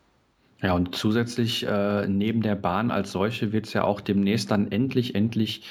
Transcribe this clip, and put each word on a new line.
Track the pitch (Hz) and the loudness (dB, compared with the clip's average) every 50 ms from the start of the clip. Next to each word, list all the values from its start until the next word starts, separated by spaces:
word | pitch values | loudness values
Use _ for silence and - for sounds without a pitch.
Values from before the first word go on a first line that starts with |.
| _ _ _ _ _ _ _ _ _ _ _ _ | _ _ _ _ _ _ _ _ _ _ _ _
Ja, | - 95 90 | 0 2 2
und | 87 87 87 - | 2 0 -2 -2
zusätzlich, | - - 110 107 117 120 120 - - 120 113 - - - | -2 0 2 2 2 0 0 0 -2 0 0 -2 -2 -2
äh, | - 104 101 101 101 104 101 98 | 0 0 0 2 2 0 0 0
neben | 95 98 98 101 110 113 117 107 | 0 0 0 0 0 0 0 0
der | 110 101 | 0 0
Bahn | 98 - 90 87 98 113 120 - | 0 0 0 0 0 0 0 0
als | - 98 - | 0 -2 -2
solche | - 92 98 110 120 - 123 104 104 | -2 0 0 0 0 -2 -2 -2 -2
wird's | 110 104 - - | -2 -2 -2 -2
ja | 110 - | 0 0
auch | 92 101 - | 0 0 -2
demnächst | - - 101 98 98 98 107 117 - - | -2 0 2 2 2 2 2 0 0 0
dann | 107 104 98 - | 0 0 0 0
endlich, | - 104 131 131 - 127 117 120 - | 0 0 0 0 0 0 -2 0 0
endlich, | 101 107 117 - 110 110 107 - - - - | 0 0 0 0 0 -2 -2 -4 -8 -12 -16